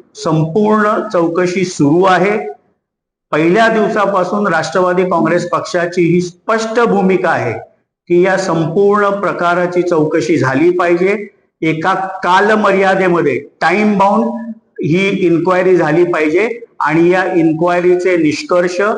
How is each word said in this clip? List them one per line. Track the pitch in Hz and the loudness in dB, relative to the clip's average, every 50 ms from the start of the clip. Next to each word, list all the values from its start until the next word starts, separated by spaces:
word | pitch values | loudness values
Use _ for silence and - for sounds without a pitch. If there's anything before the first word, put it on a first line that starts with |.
| - _ _ | -20 _ _
संपूर्ण | - - 170 156 156 156 - - 214 208 214 214 214 208 208 226 - - - - | -8 -4 -2 0 0 -2 0 0 0 0 2 2 2 0 0 -2 -2 -4 -4 -2
चौकशी | 175 165 170 170 180 180 180 180 190 180 | -2 0 0 0 -2 -2 -2 -2 -4 -4
सुरू | 180 - - 147 143 160 175 190 | -4 -2 0 0 2 2 2 4
आहे. | 190 185 170 180 202 208 220 - - - - _ _ _ _ _ _ _ _ _ _ _ _ _ _ | 2 2 2 2 0 -2 -4 -6 -8 -12 -16 _ _ _ _ _ _ _ _ _ _ _ _ _ _
पहिल्या | - 151 160 170 180 226 226 | -2 0 2 2 2 2 2
दिवसापासून | 226 220 214 208 202 214 214 202 196 196 185 180 180 214 208 208 | 2 2 0 -2 0 0 -2 -2 0 0 -2 -2 -2 -2 -2 -2
राष्ट्रवादी | 190 165 160 160 - - 190 180 180 180 185 185 | -2 -2 -2 -4 -2 -2 0 0 2 0 0 0
काँग्रेस | 180 180 165 160 160 170 175 170 - | 0 0 0 0 0 0 -2 -2 -2
पक्षाची | 170 151 - - - 175 170 175 175 185 170 160 180 | -4 -6 -4 -4 -4 -4 -4 -2 -2 0 0 2 2
ही | 175 | 0
स्पष्ट | 175 - - _ _ - 226 220 220 226 - 240 | 0 -2 -8 _ _ -4 -2 -2 -2 -2 0 0
भूमिका | 233 196 185 196 185 190 190 180 180 165 | 0 2 2 0 2 2 0 0 0 -2
आहे | 147 123 117 120 107 - - - _ _ _ _ _ _ _ | -2 -2 -4 -6 -6 -8 -12 -16 _ _ _ _ _ _ _
की | - 175 175 185 | 0 0 2 2
या | 190 190 | 2 0
संपूर्ण | 185 185 180 165 165 160 151 - 202 202 202 202 208 202 202 | 0 -2 -2 -2 -2 -2 -2 0 0 2 2 2 2 0 0
प्रकाराची | 202 202 190 165 147 - 175 175 175 180 180 175 180 180 | -2 -2 -4 -4 -4 -2 -2 0 0 0 -2 0 -2 -2
चौकशी | 170 175 170 156 151 151 165 160 - - 165 | -2 0 0 0 0 0 0 -2 0 0 0
झाली | 135 131 131 131 139 165 180 | 0 0 0 2 2 2 2
पाहिजे. | 175 180 180 175 175 175 185 196 208 214 208 - - _ _ _ _ _ 165 | 2 2 2 0 2 2 2 0 0 -2 -6 -12 -18 _ _ _ _ _ -4
एका | 160 156 160 165 185 190 | -2 -2 -2 -2 -2 -2
कालमर्यादेमध्ये, | 185 - - - - - 175 185 196 208 214 220 214 208 196 190 190 196 190 190 190 190 180 170 165 151 143 123 - - - _ _ | -2 -4 -6 -8 -6 -2 2 2 2 4 2 2 2 2 2 2 2 2 2 2 2 2 2 2 2 0 0 -2 -4 -8 -12 _ _
टाइम | 165 160 180 208 214 214 202 | -2 0 0 2 2 2 2
बाउंड | 190 196 202 214 214 233 226 226 - - - - - _ _ _ - - | 2 2 2 2 0 0 -2 -6 -8 -10 -12 -14 -16 _ _ _ -6 -2
ही | 139 170 185 196 196 | 0 0 0 0 0
इन्क्वायरी | 196 - 180 170 170 156 170 180 185 185 185 185 185 | 0 0 0 2 2 2 0 0 0 2 2 4 2
झाली | 180 165 151 151 175 175 | 4 2 2 2 2 2
पाहिजे | 170 175 160 156 151 156 185 214 240 233 - - - _ - | 2 0 0 0 0 0 0 -2 -2 -4 -10 -14 -18 _ -6
आणि | - 147 156 165 170 175 | -4 0 2 2 2 4
या | 185 185 190 180 180 | 2 2 0 0 0
इन्क्वायरीचे | 170 160 165 151 160 175 175 175 180 175 180 180 180 175 185 180 | 0 2 2 0 0 0 0 0 2 2 2 2 2 2 0 0
निष्कर्ष | 170 156 151 143 - - - 175 175 175 180 180 - 202 214 233 | 2 0 0 -2 -4 -4 0 0 0 0 0 -2 -2 -2 -2 -2